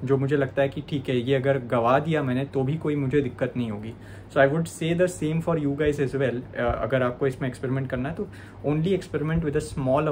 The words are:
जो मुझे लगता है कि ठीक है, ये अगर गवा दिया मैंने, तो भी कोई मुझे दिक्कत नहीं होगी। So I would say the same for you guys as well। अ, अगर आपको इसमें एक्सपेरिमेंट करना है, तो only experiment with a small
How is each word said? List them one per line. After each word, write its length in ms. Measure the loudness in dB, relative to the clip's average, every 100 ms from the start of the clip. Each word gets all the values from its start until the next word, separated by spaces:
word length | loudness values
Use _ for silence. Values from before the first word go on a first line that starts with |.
जो 120 | 0 2
मुझे 200 | 2 2
लगता 260 | 2 2
है 60 | 0
कि 120 | 0 -6
ठीक 200 | -4 -2
है, 80 | 0
ये 180 | 2
अगर 240 | 2 4 2
गवा 400 | 2 2 4 4
दिया 240 | 4 0
मैंने, 220 | 2 0
तो 180 | 0 0
भी 140 | 0 0
कोई 200 | 0 0
मुझे 240 | 2 2
दिक्कत 340 | 0 -2 -4 -2
नहीं 140 | -4
होगी। 240 | -6 -8 -12 -16 -18 -2
So 40 | 4
I 140 | 4
would 140 | 4 -2
say 320 | -4 -2 2
the 220 | 0 0
same 260 | -2 0 0
for 100 | 0 0
you 120 | 0
guys 200 | 0 2
as 140 | 0 0
well। 400 | 0 0 -6 -2
अ, 240 | 0 0
अगर 200 | 0 2
आपको 240 | 2 0 -2
इसमें 220 | -2 -4
एक्सपेरिमेंट 420 | -4 -4 -4 -2
करना 180 | -4 -4
है, 60 |
तो 140 | -6 -8 -10 -18 -6 -2
only 320 | 0 2 0
experiment 460 | 0 -4 0 0
with 120 | 0 0
a 220 | -2 -2
small 300 | 2 4 4